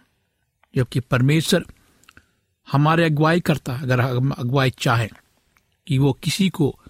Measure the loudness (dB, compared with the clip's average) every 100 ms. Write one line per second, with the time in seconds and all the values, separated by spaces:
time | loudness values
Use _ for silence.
0 | _ _ _ _ _ _ _ -4 -4 -4
1 | -4 0 2 2 2 -2 -2 -18 _ _
2 | -20 _ _ _ _ _ -4 0 2 2
3 | 0 2 2 0 0 -2 -4 -4 0 2
4 | 0 0 -2 -2 -2 0 0 0 -2 0
5 | -2 -10 _ _ _ _ _ _ -4 0
6 | 0 0 -6 -2 -2 0 -4 -4